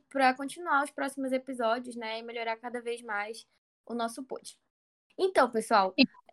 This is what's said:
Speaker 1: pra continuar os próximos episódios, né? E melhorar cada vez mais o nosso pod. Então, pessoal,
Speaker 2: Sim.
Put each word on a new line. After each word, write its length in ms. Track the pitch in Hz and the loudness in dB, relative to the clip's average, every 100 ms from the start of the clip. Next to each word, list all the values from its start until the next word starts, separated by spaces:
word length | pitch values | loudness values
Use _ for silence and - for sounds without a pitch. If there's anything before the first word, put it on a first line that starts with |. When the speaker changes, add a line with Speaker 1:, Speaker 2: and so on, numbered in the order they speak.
| - | -6
Speaker 1:
pra 240 | 277 262 | 4 4
continuar 500 | 262 277 339 349 277 | 4 -6 -8 2 2
os 60 | 294 | 2
próximos 440 | - 277 277 262 | -4 -6 -4 -2
episódios, 640 | 262 262 247 226 240 247 233 | -2 -4 -2 0 0 -4 -10
né? 220 | 220 226 | -8 -8
E 60 | |
melhorar 320 | 233 233 226 226 | -8 -6 -4 -4
cada 260 | 240 240 | -6 -8
vez 200 | 233 240 | -6 -8
mais 440 | 240 202 208 226 - _ _ _ - | -4 -4 -4 -10 -16 _ _ _ -8
o 80 | |
nosso 300 | 233 233 233 | -4 -4 -6
pod. 340 | 262 - - - _ _ _ _ _ - | -10 -12 -12 -20 _ _ _ _ _ -2
Então, 320 | 381 370 254 | 2 4 4
pessoal, 420 | 226 214 220 190 - | 2 2 4 4 4
Speaker 2:
Sim. 60 | 254 - _ | 2 2 _